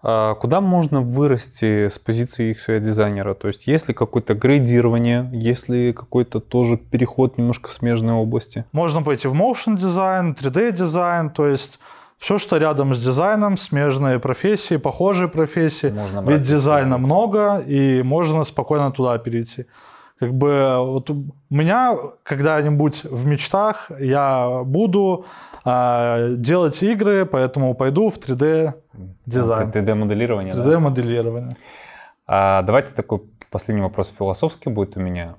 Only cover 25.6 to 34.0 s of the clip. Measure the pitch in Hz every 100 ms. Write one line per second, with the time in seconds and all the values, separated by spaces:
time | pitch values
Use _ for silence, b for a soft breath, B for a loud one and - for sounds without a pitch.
25.6 | - 123 123 120 120 117 117 123 120 180
26.6 | 165 - 196 220 208 202 190 135 127 139
27.6 | 131 123 135 147 220 - - 127 147 160
28.6 | 160 135 _ 107 92 92 - 123 117 110
29.6 | 110 107 101 107 107 104 117 107 95 127
30.6 | 127 165 151 127 120 117 117 117 123 120
31.6 | B B B B B B - 98 98 95
32.6 | 95 120 139 - - 104 - _ - -
33.6 | - 107 95 -